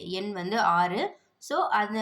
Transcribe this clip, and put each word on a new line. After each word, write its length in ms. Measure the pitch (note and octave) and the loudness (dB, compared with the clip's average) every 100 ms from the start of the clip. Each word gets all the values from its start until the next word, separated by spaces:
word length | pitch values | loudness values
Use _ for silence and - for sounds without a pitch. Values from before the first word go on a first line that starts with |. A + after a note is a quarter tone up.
| F3 | -6
எண் 200 | F#3 G3+ | -6 -4
வந்து 260 | G3 F3+ A#3 F3+ | -4 -2 0 4
ஆறு. 280 | E3+ F3+ F#3+ G4 - _ _ | 4 2 0 -2 -6 _ _
So, 140 | - D4 - | -4 -2 2
அந்த 280 | G#3+ G#3 A3 | 2 0 0